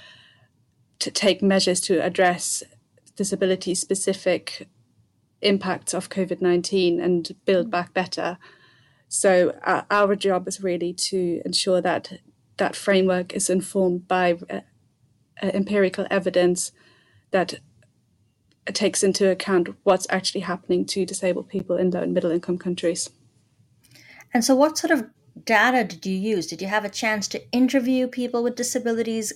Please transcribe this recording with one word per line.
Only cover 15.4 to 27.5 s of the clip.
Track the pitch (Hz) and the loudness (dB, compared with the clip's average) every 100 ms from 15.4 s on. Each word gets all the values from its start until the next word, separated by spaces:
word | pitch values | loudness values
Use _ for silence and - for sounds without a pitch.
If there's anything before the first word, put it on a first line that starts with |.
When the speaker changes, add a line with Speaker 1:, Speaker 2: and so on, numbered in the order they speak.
Speaker 1:
uh, | 196 | -2
empirical | 202 196 208 190 202 185 | -2 0 2 2 0 -2
evidence | 196 185 180 180 180 - - _ _ _ _ _ | -2 0 2 4 2 -4 -12 _ _ _ _ _
that | 190 175 - - _ _ _ _ _ _ _ _ _ - | -2 -2 -6 -18 _ _ _ _ _ _ _ _ _ -10
takes | - 196 - | -2 0 2
into | 202 185 196 | 0 2 2
account | 185 - 185 170 - | 2 2 0 0 0
what's | 202 185 - | 2 2 2
actually | 190 185 202 | -4 -2 -4
happening | 180 180 - 180 | -4 -6 -2 -2
to | 196 202 180 | 0 -4 -4
disabled | 190 185 180 - | -2 -2 -2 -4
people | 196 185 175 | -6 -2 0
in | 185 | 0
low | 175 | 0
and | 170 | 0
middle | 180 175 | 0 0
income | 170 175 180 | -2 -2 -4
countries. | 185 180 170 - - - _ _ _ _ _ _ _ - - - - | -4 -2 -2 -2 -6 -14 _ _ _ _ _ _ _ -20 -20 -20 -4
Speaker 2:
And | 247 | 0
so | 233 262 | 4 4
what | 302 311 | 4 2
sort | 330 | 0
of | 294 220 _ _ - | 0 0 _ _ -10
data | - 214 233 254 | 0 4 4 2
did | 190 170 | 0 -4
you | 190 190 | -4 -2
use? | 214 202 - | 0 -2 -2
Did | 165 | -6
you | 190 | -4
have | 214 | -2
a | 202 | -4
chance | - 226 214 196 | -4 -2 -2 -4
to | - - | -8 -4